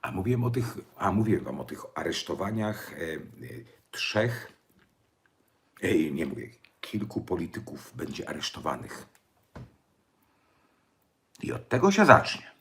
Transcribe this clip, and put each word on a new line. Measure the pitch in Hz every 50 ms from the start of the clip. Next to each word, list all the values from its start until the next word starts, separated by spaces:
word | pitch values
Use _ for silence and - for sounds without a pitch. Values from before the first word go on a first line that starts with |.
| - -
A |
mówiłem | - 95 95 117 123 120 123
o | 120
tych, | 120 127 117 117 - - - - - -
a | - 98
mówiłem | 98 107 110 107 101 76 65
wam | - 64 -
o | 64
tych | - 76 71 - - -
aresztowaniach, | 78 78 82 80 - - - 78 - 95 101 107 110 107 107 104 - - - -
e, |
e, | - 82 82 80 73 - - - - - - - - - - - _ _ _
trzech, | - - - - - 107 110 120 117 117 - - - _ _ _ _ _ _ _ _ _ _ _ _ _ _ _ _ _ _ _ _ _ _ _ _ -
e, | - 90 - 82 78 78
nie | 69 71 80
mówię, | 67 65 - - - - _ _ - _ _
kilku | - - - 104 101 - - -
polityków | - - 90 87 85 82 - - - - - - - - -
będzie | - - - 71 69 - -
aresztowanych. | 76 76 - - - - - 73 67 - - - - - - - _ _ _ _ _ _ _ _ _ - - - _ _ _ _ _ _ _ _ _ _ _ _ _ _ _ _ _ _ _ _ _ _ _ _ _ _ _ _ _ _ _ _ _ -
I | - -
od | - - - -
tego | - 127 123 196
się | 196 208 208
zacznie. | 156 113 - - - - - - - - _